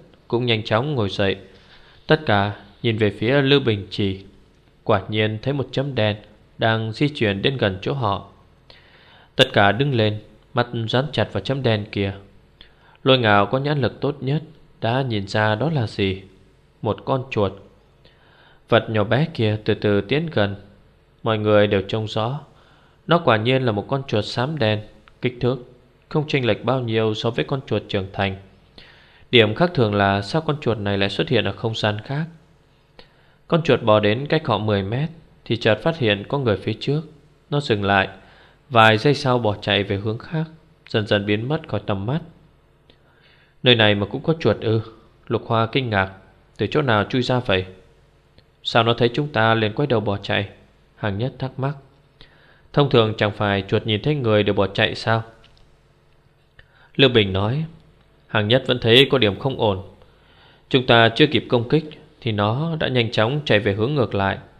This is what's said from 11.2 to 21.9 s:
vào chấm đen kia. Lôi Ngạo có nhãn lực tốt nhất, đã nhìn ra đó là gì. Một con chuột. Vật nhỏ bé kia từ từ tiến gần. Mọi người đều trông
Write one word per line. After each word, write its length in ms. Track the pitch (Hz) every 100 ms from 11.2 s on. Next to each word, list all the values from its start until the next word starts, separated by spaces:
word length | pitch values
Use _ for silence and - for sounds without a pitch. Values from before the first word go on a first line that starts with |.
| 104
vào 80 | 101
chấm 220 | - 135
đen 220 | 123 107 101
kia. 220 | 101 98 95 - - _ _ - _ _ _
Lôi 140 | 135 131
Ngạo 280 | 113 101 101
có 120 | 131
nhãn 220 | 143 147
lực 200 | 113 -
tốt 160 | 139 143
nhất, 220 | 127 151 156 - - _
đã 220 | 110 127
nhìn 240 | 135 110 98
ra 280 | 110 107
đó 160 | 107 139
là 160 | 156 107
gì. 360 | - 98 92 - - _ _ _ _
Một 220 | 113 98
con 200 | - 131 123
chuột. 220 | 113 98 95 - _ _ _ _ _ _ _ _ _ _
Vật 220 | 117 -
nhỏ 140 | 110
bé 220 | 104 120 160
kia 240 | - 110 107
từ 100 | -
từ 260 | 104 110 101
tiến 260 | 101 139 165
gần. 240 | 131 101 98 - - _ _ _ _
Mọi 160 | 120 110
người 280 | 107 104 104
đều 160 | 101
trông 260 | 95